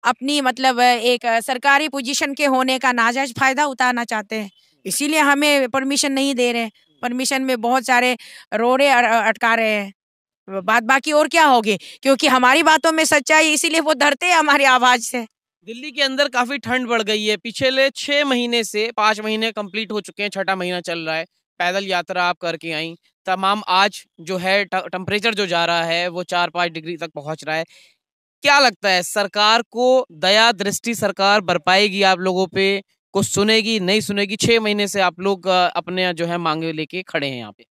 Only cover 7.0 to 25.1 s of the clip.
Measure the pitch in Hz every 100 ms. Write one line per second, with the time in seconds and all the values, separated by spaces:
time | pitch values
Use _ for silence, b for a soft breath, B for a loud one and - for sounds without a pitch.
7 | 247 247 262 269 262 254 226 262 240 247
8 | 247 247 B B B 214 233 262 285 247
9 | 247 226 214 214 233 226 220 214 196 -
10 | _ _ _ _ - 196 185 226 226 269
11 | 302 294 302 330 311 247 214 196 - -
12 | 262 269 302 254 247 277 320 311 330 320
13 | 311 302 254 311 320 302 339 311 302 294
14 | 294 285 359 349 311 285 277 254 247 247
15 | 233 247 226 _ _ _ 175 233 294 285
16 | 277 262 285 247 247 277 220 254 247 233
17 | 208 214 214 208 233 - 262 262 269 -
18 | - 285 285 247 240 233 226 208 226 233
19 | 214 208 214 220 226 214 202 196 214 208
20 | 190 180 202 196 190 190 180 180 175 170
21 | 160 160 165 _ _ _ 175 190 196 180
22 | 170 180 180 175 170 165 165 156 165 170
23 | _ _ - 185 190 208 - 185 202 -
24 | - _ 160 185 180 196 196 185 - 185
25 | 180